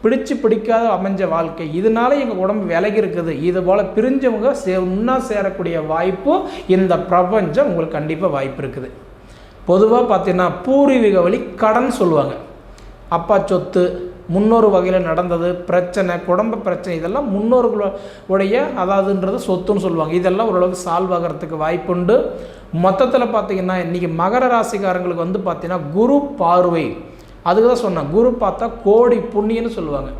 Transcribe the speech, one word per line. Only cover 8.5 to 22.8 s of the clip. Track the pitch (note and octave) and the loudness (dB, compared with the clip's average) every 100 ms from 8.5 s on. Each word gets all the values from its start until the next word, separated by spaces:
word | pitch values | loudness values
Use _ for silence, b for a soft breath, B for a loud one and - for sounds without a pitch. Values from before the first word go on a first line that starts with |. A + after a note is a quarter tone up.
| B2+ | -6
இருக்குது. | C#3 A#2 B2+ - - - B B B B - | -10 -8 -12 -16 -20 -20 B B B B 2
பொதுவா | F#3 A3 A#3+ A#3+ | 4 6 6 4
பார்த்தீங்கன்னா | G3 F#3+ F3+ F3+ - - | 2 2 0 0 -2 2
பூர்வீக | C4+ C#4 C4 G#3+ F#3+ | 4 6 6 4 4
வழி | F3 A3 - - | 2 0 -4 0
கடன் | A3 A3+ C4 - | 2 2 0 0
சொல்லுவாங்க, | F3+ D#3 C3+ - - - - B B B - E3+ | 2 2 0 -6 -14 -20 -20 B B B -6 -6
அப்பா | E3+ G3+ - | 0 0 2
சொத்து, | F3+ - F#3 F3+ F3+ - - - | -2 0 0 0 -2 -12 -14 -4
முன்னோர் | F3 G#3+ A3+ G#3+ | 0 4 4 4
வகையில | F#3+ F#3 F#3 E3 | 2 2 0 0
நடந்தது | D#3+ F3+ E3+ F3 F3+ - | -2 -2 -2 -2 -4 -2
பிரச்சனை, | F3+ F3+ G#3 F#3 F3 F3+ | -2 0 -2 -2 -4 -2
குடும்ப | F#3 A3+ G#3+ | 0 0 -2
பிரச்சனை, | G3 F3+ F#3 E3 | -4 -6 -6 -6
இதெல்லாம் | E3+ A#3+ C#4 | -4 -4 -2
முன்னோர்களுடைய | G3 A3 B3+ A3+ G#3 G3+ - - - - F#3+ G3 A#3+ D4 B3 | -2 2 2 2 0 -4 -6 -14 -18 -2 0 2 0 -2 -4
அதாவதுன்றது | F#3 G3 G3 G3 F#3+ - - | 0 0 0 0 -2 -4 -2
சொத்துன்னு | F3+ F#3 G3+ | -4 0 0
சொல்லுவாங்க. | F#3+ E3 D#3 F3 | 0 -2 0 0
இதெல்லாம் | F3+ F#3 A3+ | 0 0 0
ஓரளவுக்கு | F#3 F3+ F#3 F3+ | 2 0 -2 -2
சால்வ் | E3+ F#3 F3 | -2 0 -2
ஆகிறதுக்கு | E3+ D#3 D#3+ D#3+ | -4 -6 -8 -4
வாய்ப்புண்டு. | D#3 F3 F#3 F3 F3+ A#3+ - B B B B E3 | -4 -4 -2 -2 2 2 2 B B B B 0